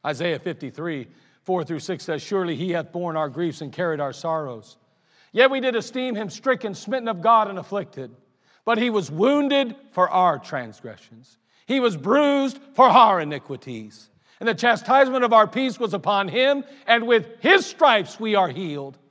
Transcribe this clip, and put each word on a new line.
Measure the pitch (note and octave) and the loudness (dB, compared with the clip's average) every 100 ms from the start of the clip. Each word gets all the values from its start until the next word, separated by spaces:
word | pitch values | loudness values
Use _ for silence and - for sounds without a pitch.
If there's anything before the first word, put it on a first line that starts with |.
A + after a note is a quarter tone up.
| - | -6
Isaiah | C3+ E3+ D3 | -4 -4 -4
fifty-three, | F3 D#3+ C#3 - E3+ D3 A#2 _ _ _ | -6 -8 -12 -10 -8 -8 -12 _ _ _
four | - F#3 D#3 | -6 -4 -4
through | D#3+ | -8
six | - E3+ - | -8 -10 -6
says, | D3+ | -8
"Surely | - G3 F3 C#3+ | -4 -4 -2 -4
he | F3+ | -4
hath | E3+ D#3+ | -4 -6
borne | F3 F3 D#3+ | -8 -6 -4
our | D3+ | -6
griefs | C3 E3+ D3+ | -4 -6 -6
and | D3 | -12
carried | - F3 D3 | -6 -4 -4
our | C#3+ | -6
sorrows. | B2+ E3 D#3+ C#3+ A#2 G#2 _ _ _ _ _ _ | -6 -6 -6 -6 -12 -18 _ _ _ _ _ _
Yet | - C4 | 2 4
we | C4+ | 4
did | B3+ A#3 | -2 -4
esteem | - B3+ B3+ G#3+ | -6 -6 -6 -6
him | G#3 | -8
stricken, | - C4+ B3+ A3 F3+ | -6 -4 -2 -4 -10
smitten | - C4 A#3 | -8 -6 -6
of | F#3 | -2
God, | G#3 A3+ G#3 | 4 4 2
and | F#3+ | -6
afflicted. | - G3+ F3 - B2+ - _ _ _ _ | -8 -8 -8 -14 -16 -18 _ _ _ _
But | - A#3 | -2 0
he | A#3+ | 0
was | G#3+ C#3+ | -2 -4
wounded | D#3 A#3 D4 C#4+ C#4 B3 G#3+ _ | 0 2 2 2 0 0 -6 _
for | - F3+ | 0 2
our | F#3 F3+ C#3 | 4 2 0
transgressions. | - C#3+ A#2 G#2+ A#2 G2+ _ A2+ B2+ _ _ _ - | -6 -8 -8 -14 -18 -18 _ -20 _ _ _ _ -4
He | C4+ | 0
was | A#3+ E3 | 0 -2
bruised | D#3+ C#4 D4 C#4 C4+ - - | 0 2 4 2 -2 -6 -8
for | - G#3+ | 4 6
our | B3+ A3 F#3 | 8 6 4
iniquities. | D3+ C#3+ - C3 - A#2 G#2+ - _ _ _ _ | -2 -8 -10 -12 -10 -12 -14 -20 _ _ _ _
And | A3+ | -4
the | F#3 | 0
chastisement | A#3 A3 - C4 C4+ B3+ | 2 0 2 4 4 2
of | A#3+ | 4
our | A3+ G#3+ | 6 4
peace | B3 C4 G#3 | 0 -4 -2
was | A3+ | -4
upon | G3 G#3+ G3+ F#3+ | -4 -2 -2 0
him, | G#3+ C4 C#4 - - - | 0 0 0 -6 -14 0
and | A#3 A#3 | 0 4
with | A3+ - - | 2 0 -2
his | D4 G4 - | 4 4 2
stripes | - D4 A3 F3+ - | 2 4 4 0 -8
we | A3 G3+ | 0 0
are | F3+ | 0
healed. | F3 F3 C#3+ C#3 C3 _ | -2 -8 -8 -12 -18 _